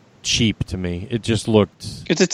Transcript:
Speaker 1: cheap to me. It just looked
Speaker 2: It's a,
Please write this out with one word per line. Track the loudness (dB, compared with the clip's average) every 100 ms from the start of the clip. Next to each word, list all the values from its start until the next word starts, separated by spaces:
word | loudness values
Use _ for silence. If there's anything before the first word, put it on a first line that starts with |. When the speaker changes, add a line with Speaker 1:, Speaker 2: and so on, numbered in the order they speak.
| _ _
Speaker 1:
cheap | -4 0 2 0 -4
to | -6
me. | -4 -6 -4
It | -4
just | -2 -2 4
looked | 4 4 0 -14 -10 -2
Speaker 2:
It's | 2
a, | 2